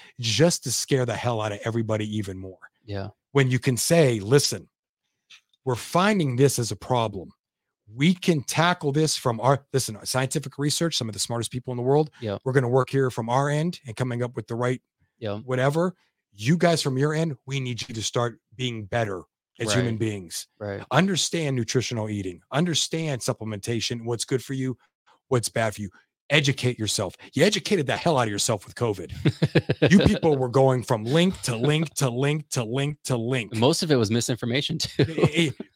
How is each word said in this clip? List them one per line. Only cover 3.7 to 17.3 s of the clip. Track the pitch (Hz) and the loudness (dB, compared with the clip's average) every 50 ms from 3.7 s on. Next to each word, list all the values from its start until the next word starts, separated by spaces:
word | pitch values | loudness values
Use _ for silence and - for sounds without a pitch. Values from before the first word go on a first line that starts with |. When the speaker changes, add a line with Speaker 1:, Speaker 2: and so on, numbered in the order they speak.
| 123 | 0
Speaker 1:
say, | 110 - - 165 170 156 127 117 107 | 0 0 4 4 6 6 6 4 0
"Listen, | 95 107 135 147 - - 113 95 78 - _ _ _ _ _ _ _ _ _ _ _ _ - - _ _ _ _ _ | 2 4 4 4 4 2 -2 -8 -10 -16 _ _ _ _ _ _ _ _ _ _ _ _ -20 -20 _ _ _ _ _
we're | 131 123 | -4 -4
finding | - - - - 170 185 208 220 190 156 135 120 | -4 -4 0 2 2 4 4 4 2 2 2 4
this | 123 143 135 - | 4 4 4 4
as | - 120 101 | 2 -2 -4
a | 107 | -6
problem. | - - - 127 120 113 107 101 92 78 73 - _ _ _ _ _ _ _ _ _ _ 104 107 | -8 -4 -2 0 0 0 0 -4 -8 -12 -14 -18 _ _ _ _ _ _ _ _ _ _ -14 -2
We | 123 143 180 185 | 2 2 4 2
can | - - 185 170 143 | 4 2 2 2 2
tackle | - - - 156 160 175 180 - - 143 | 0 -2 0 2 2 2 2 0 -2 0
this | 139 156 156 151 - | 2 2 2 0 0
from | - - 127 113 110 | -2 -2 -2 -2 2
our, | 113 131 143 - - _ | 2 2 2 2 0 _
listen, | - 131 - - 107 101 - | -4 -2 -2 -4 -8 -10 -8
scientific | - - 127 135 131 - 156 135 139 - | -4 -2 -2 -2 -2 -2 -6 -6 -6 -6
research, | - 143 147 - - 165 165 - | -4 -2 -2 0 0 0 0 0
some | - 123 | -2 -4
of | 110 101 | -6 -6
the | - | -6
smartest | - - 117 117 113 - | -6 -4 -4 -4 -4 -6
people | - 127 - 127 | -8 -8 -8 -6
in | 123 | -6
the | 120 123 | -2 2
world. | 131 139 151 156 147 - - | 4 4 4 2 0 -4 -8
Speaker 2:
Yeah. | 120 107 98 - - | -6 -6 -6 -4 -4
Speaker 1:
We're | 135 127 | 0 2
gonna | 135 127 | 2 2
work | 120 127 135 127 - | 4 2 2 2 2
here | - 135 135 127 | 0 0 0 0
from | - 131 113 117 | -2 -4 -2 0
our | 123 135 139 147 | 2 2 2 2
end | 147 151 160 180 170 - - | 0 0 0 -2 -4 -6 -10
and | 131 110 | -10 -6
coming | - 127 127 120 120 123 | -4 -4 -2 -2 -2 -4
up | 120 123 | -4 -6
with | 117 110 | -8 -8
the | - 117 | -6 -4
right | 117 123 123 127 123 - _ _ _ _ _ _ _ | -2 0 0 -2 -2 -6 _ _ _ _ _ _ _
Speaker 2:
Yeah. | 117 104 101 | -8 -8 -8
Speaker 1:
whatever. | 107 131 123 127 127 131 139 147 165 175 185 180 _ _ _ _ _ _ _ _ | -8 -6 -4 -2 0 0 2 2 0 0 -2 -4 _ _ _ _ _ _ _ _
You | 101 104 127 175 | -4 0 2 2
guys | 165 175 170 165 156 | 4 4 4 2 2
from | - 143 127 | 0 -2 0
your | 131 143 151 156 | 0 0 0 0
end, | 156 165 165 | 0 -2 -2